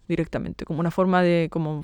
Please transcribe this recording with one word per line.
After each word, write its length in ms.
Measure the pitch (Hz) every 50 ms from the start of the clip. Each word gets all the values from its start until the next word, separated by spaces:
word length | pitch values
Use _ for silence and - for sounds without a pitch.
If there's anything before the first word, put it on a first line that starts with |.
| _
directamente, 580 | - 170 170 160 - - - - - - - -
como 140 | - - -
una 140 | 170 170
forma 300 | - - 185 190 185 180
de, 260 | 180 175 175 170 165 156
como, 320 | - 165 160 151 156 147